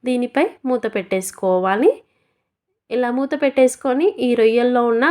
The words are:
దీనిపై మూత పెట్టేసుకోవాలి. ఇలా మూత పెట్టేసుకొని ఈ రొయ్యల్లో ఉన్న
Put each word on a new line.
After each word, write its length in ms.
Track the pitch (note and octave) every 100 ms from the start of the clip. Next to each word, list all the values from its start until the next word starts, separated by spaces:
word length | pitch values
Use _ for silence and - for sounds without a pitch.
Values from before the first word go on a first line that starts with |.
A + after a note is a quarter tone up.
| A#3+
దీనిపై 380 | B3 B3 - G4 - C4
మూత 140 | B3 A3 G#3+
పెట్టేసుకోవాలి. 960 | F#3+ F#3+ F#3+ - F#3+ F#3 F#3 G3 D#4 C#5+ _ _ _ _ _ _ _ _ _ A#3
ఇలా 140 | B3 B3
మూత 140 | C#4 D4+ C#4+
పెట్టేసుకొని 640 | C4 B3+ - C4+ B3+ F4+ - B3
ఈ 40 | A#3
రొయ్యల్లో 420 | A3 A#3 B3 B3 A#3+
ఉన్న 140 | A3+ C#4